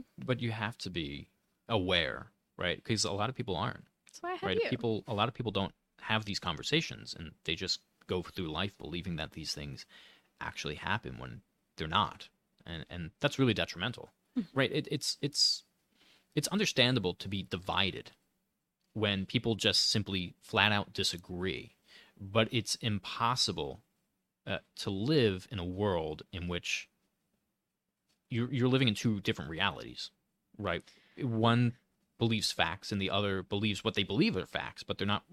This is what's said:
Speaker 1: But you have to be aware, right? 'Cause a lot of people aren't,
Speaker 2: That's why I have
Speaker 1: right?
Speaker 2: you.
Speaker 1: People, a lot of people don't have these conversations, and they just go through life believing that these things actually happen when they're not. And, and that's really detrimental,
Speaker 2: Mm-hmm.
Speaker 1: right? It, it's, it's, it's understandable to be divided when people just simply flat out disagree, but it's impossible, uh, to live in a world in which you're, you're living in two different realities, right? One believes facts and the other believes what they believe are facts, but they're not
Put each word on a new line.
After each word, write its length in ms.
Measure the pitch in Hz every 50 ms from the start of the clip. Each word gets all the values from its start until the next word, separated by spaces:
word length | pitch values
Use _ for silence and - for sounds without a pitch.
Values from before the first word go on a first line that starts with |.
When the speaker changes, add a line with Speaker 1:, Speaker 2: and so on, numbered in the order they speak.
| 254 _ - - 127
Speaker 1:
But 160 | 123 127 113
you 100 | 120 113
have 260 | 110 110 107 110 - -
to 100 | - 98
be 400 | 87 87 80 69 73 69 - _ _ _ _ _ _ _ _ -
aware, 600 | 117 101 90 92 90 85 80 65 55 62 - - _ _ _ _ -
right? 260 | - 90 87 85 -
'Cause 220 | - - 113 101 -
a 80 | 80
lot 160 | 98 98 104 123
of 60 | 131
people 180 | - 120 107 90
aren't, 280 | 78 104 127 - - - _ _ _ _
Speaker 2:
That's 160 | - - -
why 80 | - 349
I 40 | 370
have 60 | - -
Speaker 1:
right? 140 | 98 92 453 466
Speaker 2:
you. 60 | -
Speaker 1:
People, 340 | - 117 - 113 110 101 -
a 60 | -
lot 160 | 110 101 110 120
of 60 | -
people 180 | - 120 110
don't 220 | 98 98 98 - - _ _ _ _ -
have 240 | - - 110 110 107
these 140 | 107 92 -
conversations, 760 | - 87 80 - - - 147 165 156 - - 53 - -
and 200 | - - 85 76 - _ -
they 100 | - 82
just 260 | 85 92 87 - - _ _ _ _ -
go 160 | - 101 90
through 240 | 85 - - - 90
life 320 | 78 76 80 95 98 - -
believing 380 | - - 82 90 80 95 85
that 160 | 76 78 76
these 200 | - 80 76 -
things 320 | - 76 73 71 67 - - _ - - - - - _ _ _ _ -
actually 360 | - - - - - 76 76
happen 420 | - - 85 98 113 - 73 64 57
when 220 | 65 64 58 - - _ _ _ _ _ _
they're 120 | - 82 78
not. 400 | 80 101 95 - - - - - _ _ _ _ _ _ -
And, 220 | - 85 80 - -
and 220 | 80 87 85 - - -
that's 180 | - 143 -
really 160 | - 135 123
detrimental, 600 | 104 87 85 - - 85 90 123 110 - - - _ _ _ _ - 254
Speaker 2:
Mm-hmm. 180 | 185 - -
Speaker 1:
right? 140 | 135 131 -
It, 160 | - 151 147 -
it's, 260 | 151 147 - - - -
it's, 440 | - 143 - - - - - - - _ _ _ _ _ _ _ _ _ _ _ _ _ -
it's 100 | 151 147
understandable 680 | - 185 208 - - - - 120 123 131 120 95 90 87
to 140 | - - 98
be 140 | 104 98
divided 680 | 87 - - 87 90 - 85 90 98 92 - - - - - _ _ _ _ _ _ _ _ _ _ _ _ _ _ _
when 340 | - 110 104 104 101 95 95
people 300 | - - 123 - 117 113
just 340 | 95 - 104 92 - - -
simply 440 | - 110 98 - 98 95 87 87 - _
flat 300 | - - - 104 98 107
out 220 | 104 104 98 -
disagree, 840 | - - - - - 85 - - 90 87 92 92 65 60 - 117 _ _ _ _ - - - - _ -
but 260 | 104 95 98 113 110 110
it's 240 | - 117 101 - -
impossible, 1080 | - - 117 104 98 - - - - 120 117 127 - - 107 92 80 73 69 64 - _ _ _ _ _ _ _ _ _ _ _ _ -
uh, 120 | - 98 - - _ -
to 140 | - - 110
live 580 | 98 95 107 - 160 143 117 104 95 92 - -
in 80 | 117 98
a 60 | 85
world 580 | 90 92 95 104 104 92 85 80 78 78 76 - -
in 140 | - 87 87
which 420 | 87 87 87 - - - - - _ _ _ _ _ _ _ _ _ _ _ _ _ _ _ _ _ _ _ _ _ _ _ _ _ _ _ _ -
you're, 220 | 127 113 120 123
you're 160 | 147 123 123 127
living 180 | 127 131 135 113
in 60 | 101
two 240 | - - 117 107 98
different 300 | - - 107 - 76 71
realities, 600 | - 80 98 101 - - 57 58 - - - - _ _ _ _ _ _ _ _ _ -
right? 240 | 101 95 85 82 - - - - _ _ - -
One 520 | - 123 113 110 113 117 117 120 123 117 120 - _ _ _ _ _ _ _ -
believes 320 | 117 113 113 104 90 -
facts 400 | - - 85 82 85 - - -
and 80 | 107 98
the 100 | 95 92
other 320 | - 101 104 101 95 95
believes 420 | 90 - 101 101 110 107 98 - -
what 80 | 110 -
they 80 | 104
believe 340 | 98 87 98 117 190 226 156 92
are 80 | 80
facts, 360 | - - - - - - -
but 140 | - - -
they're 100 | - 98
not 180 | 101 104 - - -